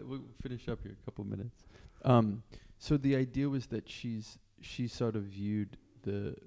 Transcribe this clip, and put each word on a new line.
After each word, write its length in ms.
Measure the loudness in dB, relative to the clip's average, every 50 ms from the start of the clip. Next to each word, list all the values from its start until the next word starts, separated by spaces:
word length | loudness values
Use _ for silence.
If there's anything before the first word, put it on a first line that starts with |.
| -6
we'll 180 | -8 -8 -8 -10 -10 -10 -8
finish 260 | -6 -6 -6 -6 -4
up 120 | -4 -4 -4
here, 160 | -6 -10 -12 -12
a 60 | -12
couple 180 | -10 -8 -6 -4
minutes. 440 | -4 -4 -4 -4 -6 -8 -12 -20 -20 -20 -20 -20 -20 -12 0 4
Um, 380 | 8 8 8 8 6 2 -2 -6 -12 -16 -18 -18 -20 -18 -6
so 180 | 2 2 4
the 180 | 6 6 6 6
idea 320 | 4 4 2 2 0 2
was 200 | 2 0 -2 -2
that 200 | -4 -4 -6 -6
she's, 520 | -8 -10 -8 -6 -4 -4 -4 -6 -8 -14 -20 -20 _ _ -18
she 280 | -14 -8 -4 -4 -4
sort 280 | -2 0 0 0 2 2
of 80 | 0 -2
viewed 540 | -4 -4 -4 -2 0 2 0 0 -2 -4 -12 -18 -20 -18 -8
the, 340 | -4 -2 -2 -2 -2 -4 -6 -8 -12